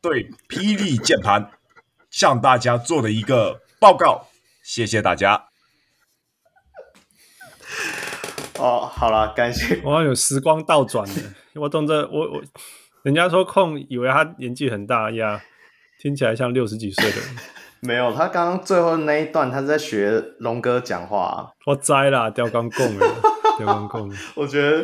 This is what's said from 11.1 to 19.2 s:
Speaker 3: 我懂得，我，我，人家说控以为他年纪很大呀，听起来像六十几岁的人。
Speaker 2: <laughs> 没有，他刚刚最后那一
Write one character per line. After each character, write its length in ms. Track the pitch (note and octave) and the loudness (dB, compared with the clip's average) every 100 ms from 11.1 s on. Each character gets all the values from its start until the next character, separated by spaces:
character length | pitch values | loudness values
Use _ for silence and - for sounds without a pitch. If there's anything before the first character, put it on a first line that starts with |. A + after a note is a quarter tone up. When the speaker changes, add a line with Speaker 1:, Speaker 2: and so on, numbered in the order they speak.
| D#3 G#2 - _ | -8 -10 -18 _
Speaker 3:
我 140 | D3 D3 | -10 -4
懂 160 | D#3 | -2
得， 220 | D3+ D3+ D3 | 0 -2 -2
我， 140 | D3+ E3 | -4 -6
我， 120 | - D3 - - - _ _ | -8 -14 -20 -20 -20 _ _
人 100 | C#3 | -2
家 160 | D3+ F3 | 2 4
说 160 | F3 | 2
控 360 | F3+ G3 F3 D3 C#3+ | 2 2 2 -2 -8
以 80 | A#2+ | -4
为 120 | B2+ | 0
他 280 | C#3+ D#3 E3+ | 2 0 -4
年 160 | B2 | -10
纪 160 | B2 C#3 | -4 -4
很 160 | G#2+ G#2 | -4 -2
大 240 | A#2+ A2 | -2 -2
呀， 320 | A2+ G#2+ G#2 - _ _ _ _ _ | -2 -4 -4 -10 _ _ _ _ _
听 160 | C#3+ | -6
起 100 | C#3 | -2
来 120 | A#2+ A2+ | -2 0
像 160 | B2 | -2
六 120 | B2+ | 0
十 120 | A2+ A2 | -2 -4
几 140 | G#2 | -6
岁 180 | G2 G#2+ | -2 -2
的 60 | F#2+ | -2
人。 120 | C3 A#2+ - - | -8 -14 -18 -20
Speaker 2:
<laughs> 240 | - - | -20 -12
没 140 | B2 | -4
有， 200 | A#2+ B2 | 0 0
他 140 | A#2 F3 | 0 -2
刚 180 | F3 E3+ | 0 -2
刚 160 | F#3 | -2
最 180 | F3+ F3+ | 0 2
后 180 | E3+ E3 | 2 2
那 200 | D3+ | 0
一 60 | D3+ | 0